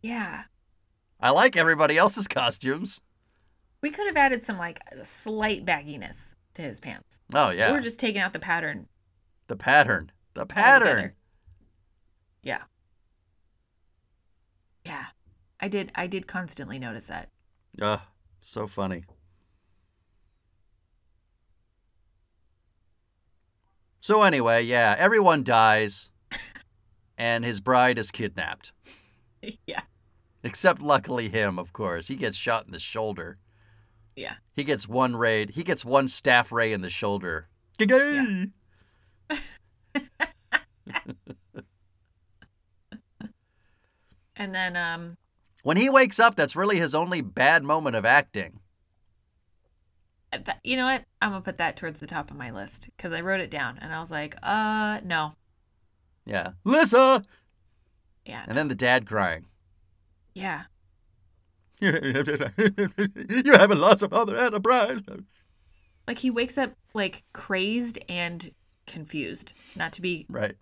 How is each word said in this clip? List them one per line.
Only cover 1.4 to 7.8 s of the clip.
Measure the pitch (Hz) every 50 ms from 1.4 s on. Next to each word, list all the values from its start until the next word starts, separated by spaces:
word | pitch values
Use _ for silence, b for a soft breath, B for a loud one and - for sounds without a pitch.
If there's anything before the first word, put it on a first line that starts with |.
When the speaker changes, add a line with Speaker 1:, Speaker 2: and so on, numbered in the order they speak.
| 220 262 -
Speaker 2:
everybody | 170 165 160 165 151 156 143 151 160
else's | 180 208 - - 202 -
costumes. | - - 123 120 113 - - 131 135 156 190 190 - - _ _ _ _ _ _ _ _ _ _ _ _ _ _ _ _ -
Speaker 1:
We | 294
could | 294 - 415
have | 403 330
added | 311 277 269 262 233 240
some, | - 214 185
like, | 170 170 170 - - - - - -
slight | - - - - 220 220 214 214 220 208 - -
bagginess | 180 170 147 143 147 147 143 98 - - - - - - _ _ _ _
to | - 165
his | 139 107 -
pants. | - 139 95 - _ _ - - _ _ -
Speaker 2:
Oh, | 139 147 110
yeah. | 90 87 110 - 277
Speaker 1:
Or | 294